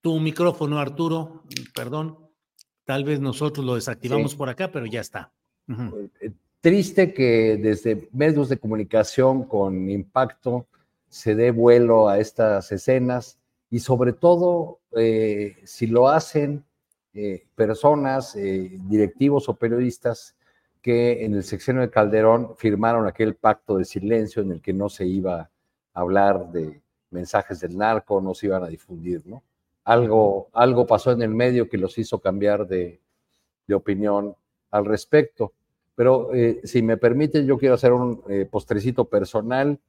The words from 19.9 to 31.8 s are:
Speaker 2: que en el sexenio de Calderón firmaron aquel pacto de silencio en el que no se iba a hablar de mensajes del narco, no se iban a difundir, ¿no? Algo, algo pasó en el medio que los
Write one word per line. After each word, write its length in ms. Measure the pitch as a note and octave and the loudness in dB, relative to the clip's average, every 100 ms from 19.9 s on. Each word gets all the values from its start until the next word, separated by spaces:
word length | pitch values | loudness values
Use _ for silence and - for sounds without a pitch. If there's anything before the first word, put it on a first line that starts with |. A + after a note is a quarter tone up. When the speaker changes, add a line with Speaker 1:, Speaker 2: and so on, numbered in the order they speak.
| A#2 B2 A2+ - _ _ _ _ _ | -4 -6 -6 -14 _ _ _ _ _
Speaker 2:
que 420 | - A#2+ A#2+ A#2+ | -2 2 2 0
en 120 | A2 G2+ | -2 -4
el 80 | |
sexenio 400 | F#2 G2+ - B2+ | -4 -6 -2 -2
de 80 | B2 | 0
Calderón 640 | - G#2 A2 A2 A#2 A#2 - | 2 4 4 4 4 0 -4
firmaron 480 | A2 G2+ A2+ A#2 G#2 | -2 0 0 0 -2
aquel 300 | - A2 - | -2 -4 0
pacto 420 | A2 G#2 - F#2+ | 0 0 -2 -2
de 80 | F2 | -2
silencio 560 | G2 G2 A2+ G#2+ - | -6 -2 -2 -2 -4
en 100 | G2 | -6
el 80 | E2 | -6
que 140 | - | -6
no 160 | F#2+ G2+ | -4 -4
se 160 | - F#2 | -4 -4
iba 360 | F#2+ F#2 E2+ | -4 -4 -6
a 80 | D#2+ _ _ _ _ | -10 _ _ _ _
hablar 580 | F2 F2+ G2 G2+ F#2+ E2+ | -6 0 4 4 2 -4
de 300 | E2+ D#2 D2 _ _ _ | -8 -8 -12 _ _ _
mensajes 480 | F2 F2 G#2 - F#2 | -12 -4 -4 -4 -10
del 180 | F2+ F2+ | -10 -4
narco, 420 | G#2+ A2 - G2+ | -2 -2 -2 -4
no 120 | F#2+ | -4
se 140 | F2+ G2+ | -6 -4
iban 160 | F#2+ | -4
a 60 | F2 | -6
difundir, 520 | E2 _ F2 F2 F2 F2 | -12 _ -14 -10 -10 -10
¿no? 160 | A#2+ _ _ _ _ | -20 _ _ _ _
Algo, 680 | - A#2 A#2 A2 G#2+ G2 - | 2 2 4 4 4 0 -4
algo 360 | A#2 B2 B2 A#2 | 2 4 4 4
pasó 240 | G#2+ C3 | 2 2
en 100 | A#2 | 0
el 80 | A2+ | 0
medio 400 | A2 B2 B2 A2+ | 0 0 0 -2
que 80 | |
los 180 | G2+ | -2